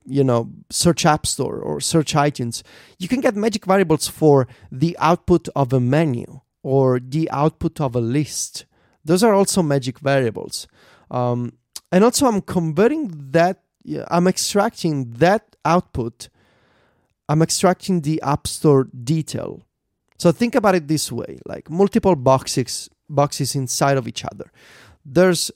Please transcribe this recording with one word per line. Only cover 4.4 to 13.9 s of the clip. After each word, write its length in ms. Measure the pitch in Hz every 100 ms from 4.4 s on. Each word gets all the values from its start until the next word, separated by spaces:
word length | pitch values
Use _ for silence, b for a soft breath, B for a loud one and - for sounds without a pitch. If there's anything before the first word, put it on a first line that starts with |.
| 123 b b
the 240 | 131 165 -
output 500 | 151 170 - 175 - 143
of 180 | 135
a 60 | 131
menu 640 | 123 143 160 120 - 135 - _
or 360 | 139 135 131 127
the 300 | 127 151 160
output 500 | 135 156 - 175 -
of 140 | 143 120
a 60 |
list. 640 | 117 139 151 - - - - _ _ _
Those 200 | 147 180
are 100 | 226
also 280 | 196 196 196
magic 380 | 160 139 127 -
variables. 680 | 139 139 120 101 - - - b b b b
Um, 440 | 127 123 120 120 - _ - -
and 120 | 180
also 240 | 226 - 269
I'm 140 | 208
converting 880 | - 185 160 151 226 311 262 156 139
that, 320 | 156 175 190 _ _
yeah, 220 | -